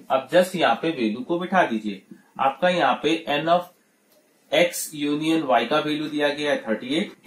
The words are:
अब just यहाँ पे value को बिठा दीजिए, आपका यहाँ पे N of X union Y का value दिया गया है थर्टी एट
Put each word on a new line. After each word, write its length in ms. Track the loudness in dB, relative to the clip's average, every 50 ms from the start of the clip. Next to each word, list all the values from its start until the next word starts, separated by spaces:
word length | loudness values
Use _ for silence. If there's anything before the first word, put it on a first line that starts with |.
| -4 -2
अब 180 | -2 -2 -2 2
just 220 | 4 4 4 4 0
यहाँ 180 | 0 2 2 2 0
पे 80 | 0 -4
value 320 | -2 0 -2 -2 -2 -4
को 160 | -4 -4 -4 -4
बिठा 260 | -2 0 2 2 2
दीजिए, 360 | 2 0 -4 -4 -6 -8 -8 _ -20 -20 -20 _ _ -6 -2
आपका 280 | -2 -2 0 2 0 2
यहाँ 320 | 2 2 2 2 0 0
पे 220 | 0 -2 -2 -2 -2 -4
N 180 | -4 -2 2 2
of 160 | 2 2 0 -4 _ _ _ _ _ _ _ _ _ _ _ _ _ _ _ -2
X 340 | 2 2 2 2 0 -6 -10 -8 -6
union 540 | -4 -2 -2 -2 0 0 0 0 0 2 2
Y 180 | 2 2 2 2
का 100 | 0 0
value 280 | 0 0 -4 -4 -4 -4
दिया 200 | -2 0 0 0
गया 240 | 0 -2 -2 -2
है 100 | -2 -2
थर्टी 320 | -2 -4 -4 -4 -2 -2 -2
एट 160 | -2 -2 -4 -8 _ -2